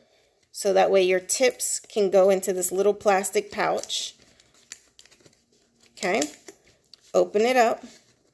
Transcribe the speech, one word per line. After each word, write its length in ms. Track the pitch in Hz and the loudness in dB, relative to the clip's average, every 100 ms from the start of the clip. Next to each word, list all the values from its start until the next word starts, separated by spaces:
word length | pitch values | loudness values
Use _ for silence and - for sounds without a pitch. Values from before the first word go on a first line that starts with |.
| _ _ _ _ _ | _ _ _ _ _
So 220 | - 202 | -8 -2
that 180 | 190 180 | 2 4
way 120 | 196 | 4
your 180 | 185 185 | 2 0
tips 580 | 180 - 254 - - - | -2 0 0 0 -6 -8
can 300 | - 220 196 | -8 -2 2
go 220 | 196 190 | 4 4
into 240 | 190 202 | 2 -2
this 180 | 185 180 | -4 -4
little 220 | 185 196 | -2 0
plastic 580 | 202 214 190 202 214 208 | 0 0 0 0 -4 -6
pouch. 640 | 220 165 202 - - - - _ _ _ _ - - _ _ - _ _ _ _ _ _ _ _ | -4 -4 -4 -6 -10 -10 -14 _ _ _ _ -20 -20 _ _ -20 _ _ _ _ _ _ _ _
Okay, 300 | - 185 214 294 - - - _ _ _ _ _ | -8 -4 -2 -4 -8 -20 -20 _ _ _ _ _
open 300 | 185 180 208 | 0 2 2
it 160 | 233 254 | 2 2
up. 260 | 226 - - - _ _ _ | 2 0 -10 -20 _ _ _